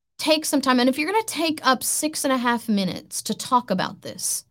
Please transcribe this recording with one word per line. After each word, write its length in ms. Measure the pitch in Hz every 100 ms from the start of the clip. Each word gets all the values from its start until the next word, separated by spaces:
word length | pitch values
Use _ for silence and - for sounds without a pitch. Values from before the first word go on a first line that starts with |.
| _ -
take 260 | - 311
some 160 | 311 285
time. 180 | 262 254
And 120 | 247
if 80 | 262
you're 120 | 311
gonna 140 | 427
take 400 | 440 277 320 311 262
up 160 | 254
six 420 | - - 302 311
and 80 | 285
a 40 | 254
half 320 | 240 233 233
minutes 540 | 202 185 - - -
to 100 | -
talk 380 | 220 - 247 240
about 320 | 185 - -
this 420 | 120 - - - -